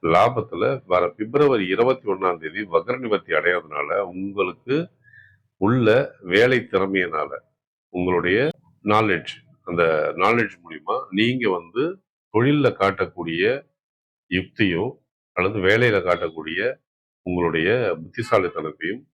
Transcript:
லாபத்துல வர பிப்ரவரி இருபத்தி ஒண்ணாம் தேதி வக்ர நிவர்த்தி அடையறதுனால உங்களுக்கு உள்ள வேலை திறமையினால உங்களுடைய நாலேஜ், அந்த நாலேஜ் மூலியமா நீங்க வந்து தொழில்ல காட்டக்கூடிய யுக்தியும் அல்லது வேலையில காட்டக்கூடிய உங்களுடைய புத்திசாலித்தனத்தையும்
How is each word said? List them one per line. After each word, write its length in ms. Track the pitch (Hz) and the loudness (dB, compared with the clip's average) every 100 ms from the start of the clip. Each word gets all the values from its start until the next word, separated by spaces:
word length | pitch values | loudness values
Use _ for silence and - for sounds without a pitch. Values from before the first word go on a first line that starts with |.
| 82 | 4
லாபத்துல 500 | 85 113 123 - 87 113 135 92 | 4 4 2 -8 -2 -2 -2 _
வர 120 | 90 87 - | 0 0 -4
பிப்ரவரி 460 | 107 135 147 120 92 | -4 2 2 2 0
இருபத்தி 340 | 95 120 131 107 | 2 2 0 -2
ஒண்ணாம் 260 | 95 95 85 | -2 0 -2
தேதி 220 | 78 85 104 | -6 -8 -2
வக்ர 220 | 82 85 127 | -2 -2 -6
நிவர்த்தி 280 | 123 101 87 78 | -2 -4 0 0
அடையறதுனால 580 | 82 90 80 73 73 90 98 | 0 -2 -4 -8 -4 -4 -4
உங்களுக்கு 640 | 90 98 98 92 - - 139 175 _ _ - - _ _ _ | -6 -8 -2 -4 -4 -6 -4 -6 _ _ -20 -20 _ _ _
உள்ள 340 | 98 127 113 113 143 - 92 | 0 4 4 4 2 -8 0
வேலை 280 | 95 123 127 - | 4 4 2 0
திறமையினால 580 | 98 98 95 87 78 73 69 _ _ _ _ _ | -2 0 -2 -2 -4 -6 -8 _ _ _ _ _
உங்களுடைய 460 | 90 90 90 87 101 143 - _ _ 101 | -4 0 0 2 0 0 -6 _ _ 0
நாலேஜ், 460 | 107 107 87 - - _ _ - | 2 2 -2 -6 -16 _ _ -8
அந்த 160 | 85 82 78 76 78 | 0 2 2 -2 0
நாலேஜ் 300 | 95 117 107 90 | 2 2 0 -6
மூலியமா 340 | 85 78 80 120 - 95 | -18 -18 -6 -8 -4 0
நீங்க 260 | 113 131 113 90 | 0 0 -2 -4
வந்து 300 | 85 104 156 190 _ _ _ | -4 -4 -4 -6 _ _ _
தொழில்ல 380 | 110 127 147 131 - | 0 2 4 2 2
காட்டக்கூடிய 600 | 98 95 90 90 85 82 101 135 - _ _ _ _ _ _ | 0 0 -6 -6 -6 0 0 0 -8 _ _ _ _ _ _
யுக்தியும் 600 | 90 92 - 104 85 113 - _ _ _ - | -4 -4 0 0 2 -4 -6 _ _ _ -2
அல்லது 200 | 90 107 92 | -2 0 2
வேலையில 360 | 110 123 101 90 | 4 4 2 0
காட்டக்கூடிய 600 | 87 85 80 78 85 110 131 _ _ _ _ 92 | -2 -2 -8 -8 -4 -4 -6 _ _ _ _ -6
உங்களுடைய 440 | 90 85 80 82 120 110 80 | -2 0 0 2 2 0 -4
புத்திசாலித்தனத்தையும் 1000 | 82 - 113 110 90 78 78 - 82 113 147 | -8 -10 0 0 0 -6 -10 -8 -8 -8 -12